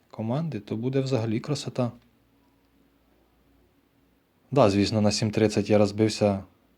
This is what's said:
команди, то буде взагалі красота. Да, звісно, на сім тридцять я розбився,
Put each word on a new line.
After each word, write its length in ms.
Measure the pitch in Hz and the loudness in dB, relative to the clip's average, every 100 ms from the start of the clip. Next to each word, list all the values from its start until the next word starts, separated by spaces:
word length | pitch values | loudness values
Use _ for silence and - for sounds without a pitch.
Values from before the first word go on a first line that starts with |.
| _ | _
команди, 500 | - 110 135 165 107 | -10 -6 -4 -6 -8
то 160 | - 110 | -8 -6
буде 240 | 123 135 | -4 -2
взагалі 400 | 131 131 113 110 | -2 -2 -2 -4
красота. 520 | 127 143 - - 120 - _ _ _ _ _ _ _ _ _ _ _ _ _ _ _ _ _ _ _ _ _ _ _ _ _ | -4 -6 -6 -4 -4 -6 _ _ _ _ _ _ _ _ _ _ _ _ _ _ _ _ _ _ _ _ _ _ _ _ _
Да, 200 | 135 113 | 2 4
звісно, 300 | 98 98 107 | 4 2 2
на 120 | 104 | 0
сім 180 | 104 110 | 0 -2
тридцять 400 | 104 107 104 101 | 2 2 2 2
я 80 | 104 | 4
розбився, 680 | 101 101 110 - 107 98 95 _ _ | 4 2 -2 2 0 0 -6 _ _